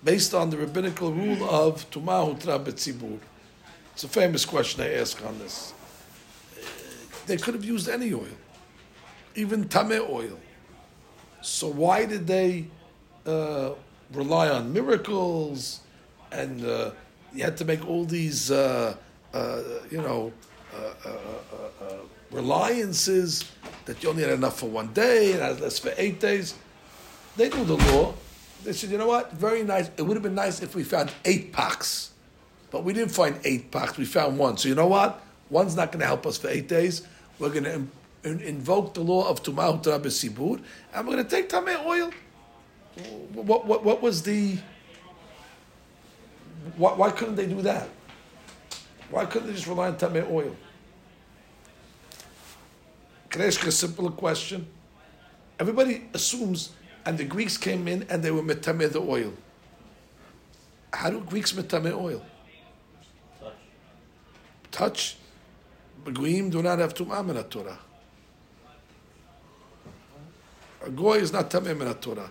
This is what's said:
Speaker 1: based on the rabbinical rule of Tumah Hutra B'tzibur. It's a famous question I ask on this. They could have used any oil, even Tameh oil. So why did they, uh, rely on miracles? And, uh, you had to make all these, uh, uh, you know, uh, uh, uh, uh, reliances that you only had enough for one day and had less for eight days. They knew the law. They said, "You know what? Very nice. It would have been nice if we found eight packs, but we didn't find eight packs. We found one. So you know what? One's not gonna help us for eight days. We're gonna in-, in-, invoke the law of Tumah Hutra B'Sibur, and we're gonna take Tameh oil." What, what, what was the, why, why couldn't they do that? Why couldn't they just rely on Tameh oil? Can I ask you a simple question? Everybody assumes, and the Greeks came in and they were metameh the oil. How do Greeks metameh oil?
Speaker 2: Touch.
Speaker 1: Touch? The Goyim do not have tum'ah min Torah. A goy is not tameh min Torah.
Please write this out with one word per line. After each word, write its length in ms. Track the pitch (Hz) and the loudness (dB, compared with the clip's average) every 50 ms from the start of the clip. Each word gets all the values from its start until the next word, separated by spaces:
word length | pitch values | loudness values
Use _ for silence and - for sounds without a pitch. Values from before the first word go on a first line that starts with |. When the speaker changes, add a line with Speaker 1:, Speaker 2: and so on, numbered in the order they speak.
| - | 6
Speaker 1:
based 300 | 143 175 196 170 - - | 4 4 6 4 4 4
on 160 | 185 170 165 | 2 2 2
the 60 | 160 | 0
rabbinical 560 | 147 151 147 147 185 185 185 170 - 180 165 156 | -2 -2 -2 -2 -2 -2 -2 -2 -2 -2 -2 0
rule 360 | 165 196 208 202 190 190 190 | 0 0 0 0 0 0 2
of 400 | 180 151 156 160 156 160 - - | 4 6 6 6 4 2 -6 -10
Tumah 460 | - 147 147 175 185 185 165 156 143 | -10 -6 -2 2 2 2 2 2 0
Hutra 260 | - - 175 147 135 139 | -4 -2 -2 -2 0 -2
B'tzibur. 560 | 139 - - - 143 131 120 120 110 107 110 - - - - - - - - - - - - - - - | -4 -6 -6 -6 -6 -6 -8 -8 -10 -10 -10 -12 -18 -20 -20 -20 -20 -20 -20 -20 -20 -20 -20 -20 -20 -14
It's 100 | - - | -12 -10
a 40 | 135 | -2
famous 360 | - 220 185 180 165 139 - | 2 4 4 4 4 2 0
question 380 | - - 151 123 - - - 127 | 0 2 0 0 0 0 -4 -2
I 120 | - - | -2 0
ask 300 | 123 117 110 - - 107 | 0 -2 -2 -4 -8 -8
on 140 | 110 110 107 | -10 -10 -10
this. 360 | 104 92 - - - - - - - - - - - - - - - - - - - - - - - - - - - - - - - - - - - | -12 -12 -12 -12 -12 -14 -16 -18 -20 -20 -20 -20 -20 -20 -20 -20 -20 -20 -20 -20 -20 -20 -20 -16 -14 -14 -14 -14 -16 -18 -18 -18 -18 -18 -18 -16 -4
They 100 | - 196 | -4 -2
could 180 | 165 - 233 233 | -2 0 -2 -4
have 100 | 233 202 | -4 -2
used 240 | 214 233 214 175 - | -2 -2 -2 0 -2
any 260 | 226 240 254 233 180 | -2 -2 0 -2 -2
oil, 240 | 117 107 - - - - - - - - - - - - - - - - - - - - - - | -2 -4 -8 -12 -16 -20 -20 -20 -20 -20 -20 -20 -20 -20 -20 -20 -20 -20 -20 -20 -20 -20 -14 -6
even 300 | - 214 196 214 220 196 | -4 -2 0 0 0 0
Tameh 440 | 160 - 190 208 214 220 214 - - | 4 4 4 4 4 2 0 0 -2
oil. 300 | 139 120 113 110 95 87 - - - - - - - - - - - - - - - - - - - - - | -4 -4 -6 -8 -10 -12 -18 -20 -20 -20 -20 -20 -20 -20 -20 -20 -20 -20 -20 -20 -20 -20 -20 -20 -20 -12 -8
So 260 | - - - - 160 | -6 -4 -4 -4 -4
why 380 | 147 143 156 175 185 208 226 | 0 2 4 4 6 4 4
did 200 | 226 214 202 175 | 2 0 -4 0
they, 400 | 165 185 190 190 180 180 175 160 160 - - - - - - - - - - - | 2 4 4 4 4 2 0 -4 -8 -12 -20 -20 -20 -20 -20 -20 -20 -20 -12 -4
uh, 440 | - 160 156 156 151 151 143 135 135 - - - - - - - - 127 | -2 0 0 0 0 -2 -2 -2 -2 -4 -8 -14 -20 -20 -20 -20 -10 -4
rely 360 | 139 139 139 160 165 165 151 | -4 0 2 4 4 6 6
on 220 | 143 127 117 117 147 | 4 2 0 0 0
miracles? 1080 | 202 247 277 240 208 - - 208 190 185 180 170 165 156 151 143 131 123 - - - - - - - - - - _ - - | 0 2 4 2 2 2 0 -2 0 0 0 0 -2 -2 -4 -6 -6 -8 -8 -10 -12 -16 -20 -20 -20 -20 -20 -20 _ -20 -12
And, 340 | - 131 135 135 131 120 120 | -8 -8 -6 -6 -6 -6 -4
uh, 280 | 120 117 113 113 107 104 - - - - - - - - | -2 -2 -2 -2 -4 -6 -12 -20 -20 -20 -20 -20 -16 -8
you 100 | - - | -2 -2
had 120 | 165 160 160 | -2 -2 -2
to 60 | 165 | 0
make 220 | 160 160 156 160 | 0 0 0 0
all 180 | 170 165 175 175 | -2 0 0 0
these, 460 | 160 165 175 160 156 147 127 - 123 | 0 0 -2 0 0 -2 -2 0 2
uh, 460 | 139 139 139 135 127 123 117 113 101 - - - - - _ - - | 4 4 4 4 2 2 0 0 -2 -6 -12 -20 -20 -20 _ -8 -6
uh, 280 | 123 120 120 120 117 117 120 120 117 - - | -4 -4 -2 -4 -6 -6 -6 -8 -10 -10 -8
you 100 | 156 160 | -6 -6
know, 320 | 156 139 123 117 110 113 113 - - - - - - - - | -4 -2 -2 -2 -4 -6 -8 -12 -20 -20 -20 -20 -20 -18 -14
uh, 40 | - 107 107 107 - - | -10 -10 -10 -10 -10 -12
uh, 40 | - | -10
uh, 760 | 104 - 101 104 110 - - - 110 - - - - - 98 | -10 -10 -10 -10 -12 -12 -12 -14 -14 -12 -12 -12 -12 -12 -12
uh, 100 | 95 95 98 98 - - - - - | -12 -12 -12 -14 -18 -20 -20 -20 -12
reliances 1120 | - - 123 127 143 165 190 214 240 240 220 196 175 - - 190 190 185 180 170 147 - - - - - - - - - - | -8 -4 0 2 2 2 4 2 2 0 0 -2 0 0 2 4 4 4 4 2 0 -4 -4 -8 -12 -16 -18 -16 -16 -16 -12
that 180 | - 117 - - | -12 -12 -4 -2
you 60 | 160 | -2
only 140 | 160 160 156 | 0 0 2
had 100 | 139 135 | 0 2
enough 260 | 131 131 123 - - | 2 2 0 -2 -2
for 80 | - | -6
one 260 | 113 110 113 110 113 110 | -4 -4 -4 -4 -2 0
day 400 | 196 220 247 247 226 214 196 190 | 2 4 6 6 6 6 6 4
and 100 | 175 139 | 2 2
had 180 | 131 131 135 | 0 -2 -2
less 180 | 151 123 - - | -4 -4 -4 -2
for 140 | - - - | -4 -4 -2
eight 240 | - 196 208 185 - | 0 0 0 0 0
days. 340 | - 208 202 202 185 160 - - - - - - - - - - - - - - - - - | 2 2 2 2 0 -4 -10 -12 -16 -20 -20 -20 -20 -20 -20 -20 -20 -20 -20 -20 -20 -18 2
They 120 | 202 226 277 | 2 4 4
knew 140 | - 294 240 | 4 0 2
the 120 | 165 156 | 2 6
law. 380 | 143 - 143 139 139 160 - - - - - - - - - - - 185 | 8 8 8 10 8 6 4 2 -8 -14 -18 -20 -20 -20 -20 -20 -14 -8
They 80 | 214 196 | -6 -6
said, 180 | - - 202 | -6 -4 -2
"You 80 | 196 202 | -2 0
know 80 | 220 | 2
what? 260 | 226 233 240 247 - - | 4 4 4 2 0 -6
Very 300 | 151 175 214 220 233 220 | -2 0 2 2 2 2
nice. 280 | 202 190 190 180 165 - | 2 2 0 0 -2 -4
It 60 | - 151 | -4 0
would 140 | 180 208 | 0 0
have 60 | 220 202 | 0 0
been 120 | 208 190 | -2 0
nice 280 | 196 196 196 180 - 185 | 0 0 0 -2 -4 -8
if 120 | 160 - | -6 -4
we 100 | 185 - | -4 -4
found 280 | - - 170 143 139 - - - | 0 0 0 0 0 -4 -4 2
eight 280 | - 190 180 - - - | 2 2 2 2 -4 -2
packs, 580 | - - 98 - - - - - - - - - - - - _ - - - - - - - | -2 0 0 -2 -2 -2 -4 -4 -4 -6 -10 -14 -20 -20 -20 _ -20 -20 -20 -20 -20 -20 -8
but 140 | - 139 165 | -6 -4 -2
we 80 | 180 196 | -2 0
didn't 200 | 220 233 202 - | 0 0 0 4
find 260 | - 175 151 143 - - | 4 4 4 4 0 0
eight 260 | 139 135 123 123 - | 0 0 0 -2 -4
packs. 260 | - 135 - - - | -4 -4 -2 -2 -2
We 80 | - 131 | -4 -4
found 340 | 120 - 175 156 143 135 139 | 2 2 4 4 4 4 4
one. 180 | 143 131 113 | 4 4 4
So 120 | 104 - 135 | 2 0 2
you 60 | 135 | 4
know 120 | 143 160 | 6 6
what? 360 | 175 202 202 202 - 202 - - - - - - - | 6 8 6 6 4 2 -4 -14 -20 -20 -20 -16 0
One's 260 | 143 160 190 196 160 | 4 4 4 4 2
not 160 | 175 185 - - | 0 0 0 0
gonna 140 | 165 151 | 0 0
help 200 | 131 139 139 - | 0 0 0 0
us 120 | 156 - - | -4 -4 -2
for 100 | - - | -4 -2
eight 200 | - 160 - - | -2 -2 -2 2
days. 340 | 175 165 175 185 170 165 - - - - - - - - | 4 4 4 4 2 -2 -8 -12 -20 -20 -20 -20 -12 -4
We're 120 | - 147 | -4 -2
gonna 200 | 147 156 139 143 | 0 0 -2 -2
in-, 200 | 160 156 135 135 - - - - - - - | -2 -4 -6 -6 -10 -18 -20 -20 -20 -10 -8
in-, 160 | 156 160 165 | -6 -6 -6
invoke 540 | - 170 147 143 131 123 185 202 202 202 - | -6 -6 -8 -6 0 2 2 2 2 0 -4
the 60 | 180 165 | -4 0
law 260 | 170 180 185 185 180 | 2 2 4 4 2
of 140 | 170 131 - | 0 0 -2
Tumah 380 | - 139 143 160 175 156 160 | -6 -2 0 2 2 2 2
Hutra 200 | - 156 151 143 | 2 0 0 0
B'Sibur, 600 | 143 139 - - - 120 104 110 135 180 233 - - - - - - - - | 0 -2 -2 -2 -4 -4 -4 -2 -2 -2 -2 -2 -4 -14 -20 -20 -20 -10 -8
and 120 | - 226 | -6 -4
we're 100 | 247 262 | -2 -2
gonna 120 | 254 247 - | -2 0 0
take 200 | - 381 370 381 | 0 0 0 2
Tameh 360 | 359 359 359 370 359 320 294 | 0 0 0 0 -2 -2 0
oil." 240 | 330 339 349 339 339 339 - - - - - - - - - - - _ - - - - - 175 214 214 214 - - 208 | 0 0 0 0 -2 -6 -12 -18 -20 -20 -20 -20 -20 -20 -20 -20 -20 _ -20 -20 -20 -18 -16 -14 -14 -12 -14 -14 -12 -10
What, 320 | 226 220 202 220 233 226 | -8 2 4 4 4 6
what, 200 | 214 214 - 214 | 4 2 4 6
what 180 | 208 226 240 - | 4 4 6 4
was 200 | 240 202 165 160 | 2 2 2 0
the, 360 | 202 208 208 208 202 190 170 - - - - - - - - - - - - - - - - - - - - - - - - - - - - - - - - - - - - - - 160 160 151 160 165 | 0 2 2 2 2 0 -2 -6 -8 -18 -20 -20 -20 -20 -20 -20 -20 -20 -20 -20 -20 -20 -20 -20 -20 -20 -20 -20 -20 -20 -20 -20 -20 -20 -20 -20 -20 -20 -20 -20 -20 -20 -20 -20 -20 -18 -14 -14 -14 -2
why, 180 | 170 170 190 - | 4 4 4 6
why 160 | 180 190 214 | 6 4 4
couldn't 260 | 202 - 226 220 214 | 4 2 -4 -2 -2
they 100 | 196 196 | -2 -2
do 160 | 180 180 196 185 | -2 -2 0 0
that? 260 | - 202 - - - - - - - - - - - - - - - - - - - - - - - - - - - | 0 0 0 -4 -8 -12 -18 -20 -20 -20 -20 -20 -20 -20 -20 -20 -20 -20 -20 -16 -16 -16 -16 -16 -20 -20 -20 -20 -6
Why 140 | - - 202 | -2 -2 -2
couldn't 240 | 180 - 226 226 226 | 0 -2 -4 -4 -4
they 60 | 208 | -8
just 140 | 190 165 170 | -8 -6 -6
rely 180 | 180 175 180 | -2 -2 -2
on 100 | 180 165 | -2 0
Tameh 320 | 160 - 170 170 160 170 - | 0 -2 0 0 0 -2 0
oil? 240 | 165 160 151 135 - - - - - - - - - - - - - - - - - - - - - - - - - - - - - - - - - - - - - - - - - - - - - - - - - - - - - - - - | 0 -2 -2 -2 -6 -12 -18 -20 -20 -20 -20 -20 -20 -20 -20 -20 -20 -20 -20 -20 -20 -20 -20 -20 -20 -20 -20 -20 -20 -20 -20 -20 -20 -20 -20 -20 -20 -20 -20 -20 -20 -20 -20 -20 -20 -20 -20 -20 -20 -20 -20 -20 -20 -20 -20 -20 -20 -20 -14 -12
Can 120 | - 160 190 | -4 0 2
I 40 | |
ask 160 | 208 - - - | 2 2 2 0
you 60 | 165 | 0
a 40 | 160 | 0
simple 380 | - - 175 165 165 185 175 | 0 0 -2 -2 -4 -4 -4
question? 560 | 165 - - 165 160 156 - - 196 190 - - - - - - - - - - - - - - - - - - - - | -4 -2 -2 -2 -2 -2 -4 -8 -8 -10 -10 -12 -16 -20 -20 -20 -20 -20 -20 -20 -20 -20 -20 -20 -20 -20 -20 -20 -8 -4
Everybody 480 | 165 190 220 240 262 254 233 - - - - | -2 0 4 4 4 4 2 -4 -6 -10 -6
assumes, 560 | 185 - - - 247 240 196 180 165 - - - - - - - - - | -2 -2 -2 -2 -2 -2 -2 -2 -4 -4 -10 -12 -20 -20 -20 -20 -8 -6
and 140 | 175 165 156 | -4 -4 -2
the 60 | 143 | -4
Greeks 320 | 139 143 196 226 202 - | -4 -2 -2 -2 -2 -2
came 300 | - - 190 190 185 175 170 | -4 -2 -2 -2 -2 -2 -2
in 180 | 175 185 214 - | -2 -4 -4 -4
and 120 | 180 170 160 | -4 -2 0
they 80 | 160 | 0
were 120 | 160 156 156 | 0 0 0
metameh 480 | 160 147 156 - - 160 165 156 151 | 0 -2 -2 0 -2 0 2 0 0
the 100 | 147 156 | 0 0
oil. 320 | - 175 131 123 113 104 92 - - - - - - - - - - - - - - - - - - - - - - - - - - - - - - - - | 0 0 0 0 0 -2 -6 -12 -18 -20 -20 -20 -20 -20 -20 -20 -20 -20 -20 -20 -20 -20 -20 -20 -20 -20 -20 -20 -20 -20 -20 -20 -20 -20 -20 -20 -14 -10 -8
How 180 | - - 165 | -4 -2 -2
do 100 | 196 226 | -4 -4
Greeks 320 | 202 165 165 214 202 - - | -6 -4 -4 -2 -2 -2 -4
metameh 400 | 185 180 - - 170 160 165 170 | -4 -6 -2 -2 0 0 0 -4
oil? 300 | 190 180 175 147 113 - - - - - - - - - - - - - _ - - - - - - - - - - | -2 -4 -6 -6 -8 -10 -14 -20 -20 -20 -20 -20 -20 -20 -20 -20 -20 -20 _ -20 -20 -20 -20 -20 -20 -20 -20 -20 -18
Speaker 2:
Touch. 120 | - 110 110 - - - - - - - - - - - _ _ - - - - - - - - _ - | -18 -18 -18 -18 -20 -20 -20 -20 -20 -20 -20 -20 -20 -20 _ _ -20 -20 -20 -20 -20 -20 -20 -20 _ -14
Speaker 1:
Touch? 460 | - - - - - - - - - - - - - - - - - - - - - - - - - - 147 | -4 -2 0 0 0 -2 -4 -4 -6 -10 -20 -20 -20 -20 -20 -20 -20 -20 -20 -20 -20 -20 -20 -20 -20 -16 -12
The 80 | 147 131 | -10 -6
Goyim 380 | 127 139 151 170 185 196 190 | -4 0 0 2 2 0 0
do 120 | 165 165 165 | 0 0 2
not 160 | 175 175 170 | 2 2 2
have 160 | 170 160 165 | 2 0 0
tum'ah 300 | - 180 170 202 202 196 | -4 -6 -4 -4 -4 -4
min 180 | 185 151 120 107 | -4 -4 -4 -6
Torah. 340 | - - 117 95 98 95 - - - - - - - - - - - - _ - - - - - - - - - _ - - - - - - - - 679 - - - - - - - - - - - 98 - - - - 143 147 160 - - - - - - - - - - - | -8 -10 -10 -10 -10 -12 -14 -18 -20 -20 -20 -20 -20 -20 -20 -20 -20 -20 _ -20 -20 -20 -20 -20 -20 -20 -20 -20 _ -20 -20 -20 -20 -20 -20 -20 -20 -20 -20 -20 -20 -20 -20 -20 -20 -20 -20 -20 -20 -20 -20 -20 -20 -20 -20 -20 -20 -20 -20 -20 -20 -20 -20 -20 -20 -20 -14 -12
A 60 | 135 | -10
goy 280 | 131 127 170 208 214 214 | -6 2 4 6 6 6
is 140 | 196 160 160 | 4 2 0
not 180 | 196 180 - | 0 -2 0
tameh 260 | - 180 185 180 160 | 0 -2 0 0 -4
min 160 | 147 139 123 113 | -2 -2 -4 -4
Torah. 360 | - - 127 113 104 98 87 | -6 -6 -8 -8 -8 -8 -12